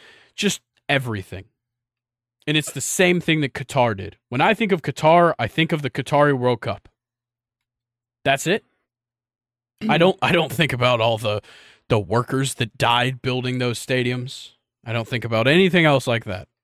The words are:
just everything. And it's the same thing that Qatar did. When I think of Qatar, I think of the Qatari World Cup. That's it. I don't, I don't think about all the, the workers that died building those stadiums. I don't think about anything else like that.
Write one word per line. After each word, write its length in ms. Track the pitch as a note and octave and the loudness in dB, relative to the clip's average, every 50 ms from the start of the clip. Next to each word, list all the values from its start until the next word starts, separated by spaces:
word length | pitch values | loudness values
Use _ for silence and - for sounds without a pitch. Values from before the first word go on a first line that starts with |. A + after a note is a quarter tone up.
| - - - - _ _ _ | -20 -20 -20 -20 _ _ _
just 260 | - - G3+ - - _ _ _ _ _ - | -4 -4 -4 -4 -4 _ _ _ _ _ -2
everything. 580 | C#3+ C#3 B2+ A#2+ A2 G2+ F#2+ - - G2 F2+ _ _ _ _ _ _ _ _ _ _ _ _ _ _ _ _ _ _ _ - - | -2 -2 -2 -4 -8 -8 -10 -12 -14 -18 -18 _ _ _ _ _ _ _ _ _ _ _ _ _ _ _ _ _ _ _ -6 -4
And 80 | D3+ | -2
it's 160 | D#3 D3 - | -2 -2 -4
the 100 | - C#3+ | -8 -8
same 380 | - - - - F#3 F3 F3+ F3 | -8 -6 0 2 2 2 2 0
thing 220 | - - D#3+ D#3 | 0 0 0 0
that 120 | D3 B2+ - | 0 -4 -6
Qatar 440 | - C3+ - - C#3 B2 A#2 G#2+ F#2+ | -8 -10 -4 0 0 0 0 0 -4
did. 200 | F#2 F#2+ - _ _ - | -8 -14 -14 _ _ -6
When 120 | A#2+ B2+ | -2 0
I 120 | D#3 G3 A3 | 2 2 2
think 180 | - A#3 G#3 | 0 0 -2
of 120 | G3 F3 - | -2 -2 -2
Qatar, 500 | - C3+ - - D#3 E3 F3 F3 E3 D3 - | -6 -6 0 4 4 6 6 6 4 2 0
I 100 | A#2 A2 | -4 -4
think 240 | - - E3 D#3+ | 0 0 0 0
of 100 | E3+ D#3 | 0 -4
the 80 | C#3+ B2+ | -4 -6
Qatari 480 | - - C3 - D3+ C#3+ D3 D3 C#3+ B2+ | -6 -6 -6 0 2 4 4 4 2 2
World 240 | A#2+ B2 B2 A2+ | 2 0 0 0
Cup. 260 | - A#2 G2 - _ _ _ _ _ _ _ _ _ _ _ _ _ _ _ _ _ _ _ _ _ _ _ _ _ _ _ _ - | -4 -8 -8 -8 _ _ _ _ _ _ _ _ _ _ _ _ _ _ _ _ _ _ _ _ _ _ _ _ _ _ _ _ -2
That's 240 | C3+ C3+ C#3 - D#3+ | 0 0 0 0 -2
it. 160 | F#3+ A3 - _ _ _ _ _ _ _ _ _ _ _ _ _ _ _ _ _ _ _ _ _ _ - - A3 | -2 -2 -4 _ _ _ _ _ _ _ _ _ _ _ _ _ _ _ _ _ _ _ _ _ _ -8 -2 0
I 100 | C#3+ D#3 | 2 4
don't, 200 | E3+ F#3 F#3+ - | 4 4 4 2
I 120 | - C3 F3+ | 0 0 2
don't 180 | E3+ D#3+ C3 | 2 0 0
think 220 | - - E3 C3+ C3 | 0 -2 0 0 0
about 260 | B2 B2 B2 B2 A2+ | 0 2 2 2 2
all 180 | A2 A#2 A#2 G#2+ | 2 0 0 0
the, 240 | A#2 G#2+ G#2 G#2 - - - - - - - _ _ - | -2 -2 -4 -4 -6 -12 -20 -20 -20 -20 -20 _ _ 0
the 120 | A#2+ G#2+ | 0 0
workers 560 | G2+ D#2 G2+ A#2+ B2 - C3+ C3 C#3 C3 - | 0 0 0 -2 0 0 -2 -2 -2 -4 -4
that 220 | - B2 G#2+ _ - | -4 -6 -6 _ -2
died 440 | A#2 A#2 A#2+ A#2+ B2 B2+ C3 B2 | 0 2 2 2 2 0 -4 -4
building 380 | - C3 B2+ B2+ B2 B2+ B2+ B2+ | -6 -4 -4 -4 -4 -4 -4 -2
those 200 | B2+ B2 A#2 - | -2 -4 -4 -4
stadiums. 720 | - - C3 B2+ B2 A#2+ B2+ B2+ B2 C3 - - - - _ _ _ _ _ _ - | -4 -2 -2 0 0 -2 -2 -4 -6 -10 -12 -16 -18 -20 _ _ _ _ _ _ -10
I 80 | A#2 | -6
don't 160 | A2+ A#2 A2+ - | -6 -6 -4 -4
think 160 | - A#2 A2 | -6 -6 -4
about 240 | A#2 A2+ A2 A#2 C3 | -2 -2 0 2 4
anything 380 | D3 F3+ F#3+ F#3 D#3+ F3+ E3 | 4 4 4 4 4 2 4
else 200 | D3+ C#3+ C3+ - | 4 2 2 0
like 200 | - A#2 A2+ - | 0 -4 -4 -4
that. 240 | A2 F#2 F#2+ - _ _ _ | -6 -10 -10 -10 _ _ _